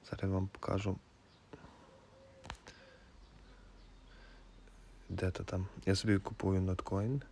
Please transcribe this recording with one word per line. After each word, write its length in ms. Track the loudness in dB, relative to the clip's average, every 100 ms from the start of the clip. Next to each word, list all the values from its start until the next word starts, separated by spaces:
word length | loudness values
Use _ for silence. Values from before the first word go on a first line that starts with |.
| -10
Зараз 180 | -4
я 60 | 0
вам 180 | 2 0
покажу. 500 | -4 -2 0 0 -4 -8 -20 -20 -20 -20 -20 -18 -20 -20 -20 -20 -20 -20 -20 -12 -12 -12 -20 -20 -20 -20 -20 -20 -20 -20 -20 -20 -20 -20 -20 -20 -20 -20 -20 -20 -20 -20 -20 -20 -20 -6
Де 220 | 0 0
то 120 | -2
там? 240 | -4 -2 -4 0 2
Я 100 | 4
собі 240 | 6 4
купую 420 | 4 0 2 4
ноткоін. 600 | 2 0 0 0 2 -2 -4